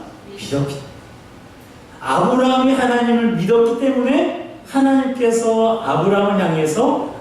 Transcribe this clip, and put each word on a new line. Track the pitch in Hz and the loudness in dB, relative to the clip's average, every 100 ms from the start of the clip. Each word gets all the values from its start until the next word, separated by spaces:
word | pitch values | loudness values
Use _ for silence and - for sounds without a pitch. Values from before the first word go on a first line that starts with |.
| - - - - | -16 -20 -20 -16
믿었기 | - 139 139 | -6 -4 -4
때문에. | 143 113 - - - - - - - - - - - | -8 -14 -20 -20 -20 -20 -20 -20 -20 -20 -20 -20 -12
아브라함이 | - 135 240 254 254 262 262 | -4 0 2 2 2 2 2
하나님을 | 262 247 240 233 233 226 170 | 2 0 0 2 2 2 0
믿었기 | 190 233 233 240 | 2 2 2 0
때문에 | 269 254 254 302 359 - - - - | 0 0 0 0 0 -4 -12 -18 -6
하나님께서 | 269 269 269 254 240 233 226 226 226 226 226 | 0 2 2 0 0 0 2 2 2 2 0
아브라함을 | - 165 196 202 202 190 | -2 -2 0 2 2 0
향해서 | 170 160 156 214 269 294 - - | 0 0 0 0 0 0 -4 -8